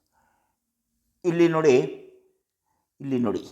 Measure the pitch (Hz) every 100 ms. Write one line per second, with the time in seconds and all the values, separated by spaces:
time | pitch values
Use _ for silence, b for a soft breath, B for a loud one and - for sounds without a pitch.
0 | _ _ _ _ _ _ _ _ _ _
1 | _ _ 180 170 170 160 156 127 - -
2 | - _ _ _ _ _ _ _ _ _
3 | 139 127 117 92 -